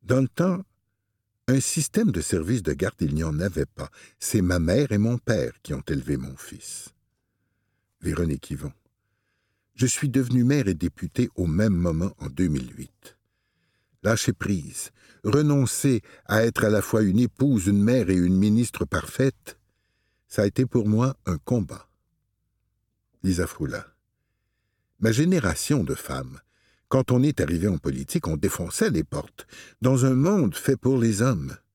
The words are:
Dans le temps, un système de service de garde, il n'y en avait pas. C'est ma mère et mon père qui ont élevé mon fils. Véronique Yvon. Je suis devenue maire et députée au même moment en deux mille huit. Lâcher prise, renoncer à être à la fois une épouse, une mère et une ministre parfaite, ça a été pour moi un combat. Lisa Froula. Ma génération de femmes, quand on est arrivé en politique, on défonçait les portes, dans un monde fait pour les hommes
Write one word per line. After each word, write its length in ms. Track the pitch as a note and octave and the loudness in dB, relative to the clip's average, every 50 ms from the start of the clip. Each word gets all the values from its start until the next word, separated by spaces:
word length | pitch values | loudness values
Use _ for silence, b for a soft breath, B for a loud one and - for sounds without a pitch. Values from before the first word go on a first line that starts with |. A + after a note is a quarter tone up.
| _ | _
Dans 180 | - B2+ C3 | 0 2 2
le 80 | C3+ B2+ | 2 0
temps, 360 | _ - E3+ F#3+ F3+ F3+ F#3 _ _ _ _ _ _ _ _ _ _ _ _ _ _ _ _ | _ 0 0 0 0 -2 -6 _ _ _ _ _ _ _ _ _ _ _ _ _ _ _ _
un 140 | - B2+ C3+ | 0 0 0
système 500 | C3 - - E3 D3 - - G#3 A#3 G3+ | 0 -2 -4 -4 -4 -2 0 0 0 2
de 100 | G#2+ F2 | 0 -2
service 420 | D#2+ - - F2+ D#2 F2 A#2+ B2 F2+ | -2 -2 -2 -2 0 -2 -4 -2 -2
de 100 | D#2 C#2+ | -4 -4
garde, 240 | C#2 F#2 F#2+ - _ | -2 -4 -4 -2 _
il 140 | - D2+ C#2 | -4 -2 -2
n'y 100 | D2+ E2 | -2 -2
en 140 | D#2+ D2+ D2 | -2 -2 -2
avait 280 | E2 G2+ F2+ D#2+ C#2+ | -4 -4 -2 -4 -6
pas. 240 | - _ - D#2 - B B B B B B | -6 _ -14 -14 -14 B B B B B B
C'est 240 | - - - A2 F#2 | -10 -2 0 0 2
ma 160 | F2+ F2+ F2+ | 2 0 0
mère 340 | E2 D#2 F#2 B2 D3 - G#2+ | 0 2 2 2 2 0 0
et 60 | G#2 | 0
mon 200 | G#2 A2+ B2 B2 | 0 0 -2 -4
père 340 | _ - A#2+ F#2+ C2 A#1 - _ _ | _ -2 -2 -2 -2 -4 -8 _ _
qui 120 | - D2 | -8 -8
ont 100 | C2+ C#2 - | -8 -6 -6
élevé 280 | D#2+ C#2 C2 - C#2+ | -6 -6 -4 -4 -6
mon 200 | C2 B1+ - C2+ | -6 -6 -10 -14
fils. 540 | - - - - - - - - - - - _ _ _ _ _ _ _ _ _ _ _ _ _ _ _ _ _ _ _ _ _ _ | -16 -18 -20 -20 -18 -16 -16 -16 -16 -16 -18 _ _ _ _ _ _ _ _ _ _ _ _ _ _ _ _ _ _ _ _ _ _
Véronique 500 | - E2+ D#2+ D#2 F2 D#2+ C#2+ C#2 - - | -6 -6 -2 -2 -2 -2 -2 -4 -6 -10
Yvon. 220 | D2+ C#2 D2+ D2 - _ _ _ _ _ _ _ _ _ _ _ _ _ _ _ _ _ _ _ _ | -12 -10 -10 -12 -14 _ _ _ _ _ _ _ _ _ _ _ _ _ _ _ _ _ _ _ _
Je 120 | - C3 | -2 -2
suis 240 | B2 - - - C#3+ | -2 0 -2 -4 0
devenue 340 | A#2 C3+ C3 B2 A#2+ B2+ A#2+ | 0 0 0 2 2 2 2
maire 240 | B2 C#3+ D3 B2+ G2 | 2 2 2 2 0
et 60 | F#2 | -2
députée 560 | D#2 - E2+ - - - E2+ _ - B2 A#2 _ | -2 -2 -6 -6 -6 -10 -8 _ -2 -2 -2 _
au 120 | - F#2 | -4 -2
même 280 | E2+ D2+ F2 G#2 A2+ G2 | 0 0 2 2 2 2
moment 400 | F2 F2 F2 D#2+ D#2 F2 G2+ - _ | 2 0 0 0 -2 -4 -4 -6 _
en 100 | - - | -14 -12
deux 200 | C2 C#2+ F#2 F2 | -4 -2 -2 0
mille 240 | D2+ C#2 C2 B1 - | 0 -2 -6 -8 -14
huit. 400 | - C2+ - _ _ _ - _ _ _ _ _ _ _ _ _ _ _ _ _ _ _ _ _ _ - | -16 -18 -18 _ _ _ -20 _ _ _ _ _ _ _ _ _ _ _ _ _ _ _ _ _ _ 0
Lâcher 320 | G2+ A2+ A2 - - F#2+ | 0 0 2 0 -2 -2
prise, 560 | _ - - G2+ F2 C#2+ C#2+ - - - - b b b b b b b | _ -2 -2 -2 -2 -4 -8 -12 -14 -14 -14 b b b b b b b
renoncer 800 | - G#2+ C#3+ D3+ D3 C#3+ C#3+ C3 A#2 - - - C#3+ B2+ G#2+ B B B B B | 2 2 4 4 4 4 4 2 2 -2 -2 0 0 0 0 B B B B B
à 180 | - G#2 G#2+ A2 | 0 2 2 2
être 200 | A#2 A2+ - A#2 | 2 2 2 2
à 40 | G#2+ | 4
la 140 | G#2+ G#2 G2 | 4 2 2
fois 200 | - - A2 A2 | 2 2 2 4
une 160 | G2 F2+ A2 | 4 4 4
épouse, 500 | B2 A2+ _ _ C3 D3 C3+ A2 F2+ G2 | 2 2 _ _ 2 2 2 2 2 2
une 140 | G2+ G2+ G2+ | 4 4 4
mère 280 | A2 B2 C3 G#2+ F2 | 4 4 2 4 2
et 60 | F#2+ | 4
une 200 | F2+ F2 F2 F#2+ | 4 4 4 4
ministre 480 | F#2 G2+ G#2+ G#2 A2+ A#2+ G#2+ - - G#2 | 4 4 4 4 4 2 0 -2 -6 -6
parfaite, 720 | - - F2 - - - - C3 C3+ - _ _ - - _ _ _ _ _ _ _ _ _ _ _ _ _ _ _ | -2 -2 -4 -4 -4 -2 0 0 0 0 _ _ -20 -20 _ _ _ _ _ _ _ _ _ _ _ _ _ _ _
ça 140 | - - G#2 | -2 0 0
a 40 | |
été 200 | G#2 - - C3 | 2 2 0 -2
pour 200 | B2+ - B2 G#2+ | 0 0 0 2
moi 300 | G#2 G#2+ A2 A#2+ C3 C3 _ _ | 2 2 2 2 0 -2 _ _
un 140 | - F2 D2 | -4 -4 -4
combat. 500 | _ - B2 A#2+ G2 - - - - _ _ _ _ _ _ _ _ _ _ _ _ _ _ _ _ _ _ _ _ _ _ _ _ _ _ _ - | _ -2 -2 -2 -2 -4 -8 -18 -20 _ _ _ _ _ _ _ _ _ _ _ _ _ _ _ _ _ _ _ _ _ _ _ _ _ _ _ -2
Lisa 240 | F#2 F#2 E2+ F2+ | -2 0 0 -2
Froula. 400 | - - - D#2 C2+ - G#2 - - _ _ _ _ _ _ _ _ _ _ _ _ _ _ _ _ _ _ _ _ _ _ | -4 -4 -8 -6 -6 -6 -8 -12 -14 _ _ _ _ _ _ _ _ _ _ _ _ _ _ _ _ _ _ _ _ _ _
Ma 100 | - A2 | 0 0
génération 720 | A2 A#2 D3+ F3 F#3+ F3 A#2 F#2+ E2 - - - D3+ C#3 F#2 | 2 2 2 2 2 2 0 0 -2 -2 -2 -2 0 0 0
de 120 | - - | -2 -6
femmes, 460 | - - - C2+ C2 C2+ B1+ C2 - _ _ _ _ _ _ _ _ _ _ | -8 -6 -8 -8 -8 -8 -10 -14 -20 _ _ _ _ _ _ _ _ _ _
quand 200 | - C3 B2+ - | 0 0 2 4
on 120 | B2 B2 C3 | 2 2 4
est 180 | D3+ C#3+ - | 2 2 0
arrivé 260 | F2+ D2 E2+ E2 F2 | -2 -2 0 0 0
en 120 | G#2 F#2 D2+ | 0 -2 -2
politique, 500 | - D#2+ C2+ C2 C2+ - - F2 - E2 | -2 -4 -6 -6 -8 -6 -6 -4 -4 -2
on 80 | D#2+ | -4
défonçait 540 | D2+ D2+ F#2+ - - F2+ F2 - - A3+ A3 | -2 -2 -2 -2 -2 -8 -8 -2 -2 0 0
les 140 | C3 E2+ D2+ | 0 -2 -2
portes, 420 | - - C#2+ - - _ - - B B B B B B B | -4 -6 -10 -10 -10 _ -20 -20 B B B B B B B
dans 240 | A2+ B2+ C3+ C3 B2 | 0 2 2 4 4
un 100 | C3+ C3 | 4 4
monde 400 | B2+ C#3 F3 G#3 G3+ D3+ G2+ E2 | 4 2 2 2 2 2 0 -2
fait 220 | - - - C#3 | -2 0 0 0
pour 220 | - - B2+ C3+ C3 | 0 2 0 2 4
les 240 | A#2 A2+ G#2+ G2 A#2 | 2 2 2 2 2
hommes 340 | C3+ B2 F2 C#2 C2+ - - _ _ _ | 2 2 0 -4 -8 -12 -14 _ _ _